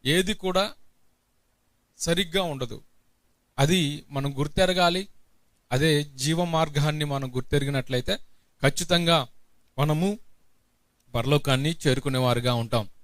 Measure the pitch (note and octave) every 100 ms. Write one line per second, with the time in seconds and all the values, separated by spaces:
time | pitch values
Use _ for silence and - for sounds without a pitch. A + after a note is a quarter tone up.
0 | - E3 F#3 G#3+ F#3 F#3 G3+ - - _
1 | _ _ _ _ _ _ _ _ _ _
2 | - E3+ F#3 F#3 F3+ C3+ C3 G#2+ - _
3 | _ _ _ _ _ - C#3+ F#3 C#3+ D3
4 | - C#3 C#3 C3+ D3+ - F#3 F#3 F3 F3+
5 | G3 - - _ _ _ _ B2+ D#3 D3
6 | D3 C3 C#3 E3 F3 E3 D#3+ C#3+ D3+ D3+
7 | D3 C#3 C3 B2+ - C#3+ C#3 C#3 - C3
8 | - G3+ - - _ _ C#3 C#3+ E3+ F3
9 | E3+ E3 B2 - - _ _ - D3 D#3
10 | F#3 G#3+ - - _ _ _ _ _ _
11 | _ A#2+ A#2+ C#3+ - C3 D3 E3+ D3+ B2
12 | - C3 B2+ A#2+ B2 A#2+ A#2 A#2+ G#2 -